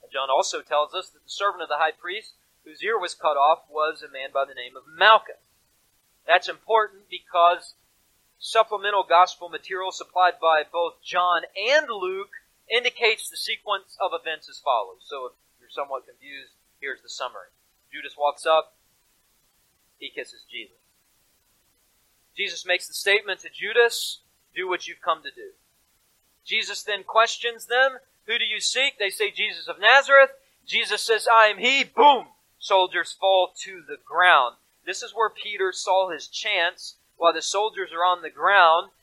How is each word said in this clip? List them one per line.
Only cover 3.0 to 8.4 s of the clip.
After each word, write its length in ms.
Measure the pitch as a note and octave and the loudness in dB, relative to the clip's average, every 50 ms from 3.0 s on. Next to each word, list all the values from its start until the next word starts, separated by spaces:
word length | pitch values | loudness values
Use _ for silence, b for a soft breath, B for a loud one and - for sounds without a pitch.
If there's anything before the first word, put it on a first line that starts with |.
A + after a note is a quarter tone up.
| F3 E3+ - | -4 -6 -10
cut 220 | _ - E3 D3 C#3+ | _ -2 0 2 4
off 320 | C#3 D3 D#3+ E3 - _ | 4 4 4 2 0 _
was 340 | C#3+ D#3 D3+ D#3 D#3+ D3 D3+ | -6 -4 -4 -4 -4 -6 -14
a 60 | D3 | -16
man 220 | C#3 C3+ C3+ C3+ | -14 -12 -12 -6
by 140 | _ C#3 C#3 | _ -4 -4
the 80 | C#3 C3+ | -4 -6
name 220 | B2+ B2 B2 C3 | -14 -14 -14 -14
of 100 | C3 _ | -20 _
Malchus. 540 | D3+ D#3 E3 F#3 G#3+ A3 G#3+ - - - _ _ _ _ _ _ _ _ _ _ _ _ _ _ _ _ _ _ - | -20 -2 4 8 8 8 8 6 0 -20 _ _ _ _ _ _ _ _ _ _ _ _ _ _ _ _ _ _ 2
That's 220 | E3 F#3 - F#3 | 2 2 2 -2
important 600 | E3 - _ - G#3+ A3+ G#3+ G#3 G3+ F#3+ _ _ | -14 -14 _ 0 0 0 0 0 _ -20 _ _
because 640 | - F3+ _ _ - F3 E3+ F3 F3 - - - - _ _ _ _ _ _ _ _ _ _ _ _ | -18 -18 _ _ 0 4 4 4 4 2 -6 -18 -20 _ _ _ _ _ _ _ _ _ _ _ _
supplemental 680 | _ | _